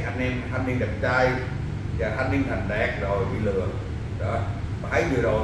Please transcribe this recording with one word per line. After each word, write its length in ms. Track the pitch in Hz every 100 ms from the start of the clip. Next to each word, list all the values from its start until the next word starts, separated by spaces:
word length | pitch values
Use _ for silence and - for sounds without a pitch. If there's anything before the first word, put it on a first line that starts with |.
anh 160 | 127 127
em 120 | 127 123 -
thanh 140 | 127 131
niên 120 | 120
đẹp 100 | 104 101
trai 280 | 127 127 127 127 - - - - - -
và 120 | 107 131
thanh 160 | 135
niên 100 | 139 135
thành 180 | - 95
đạt 220 | 104 120 -
rồi 220 | 101 101 -
bị 60 | 104
lừa. 220 | 104 95 92 - - - - -
Đó. 180 | 92 - - - - -
Mà 60 | -
thấy 120 | - 170
vừa 100 | 127
rồi 180 | 113 107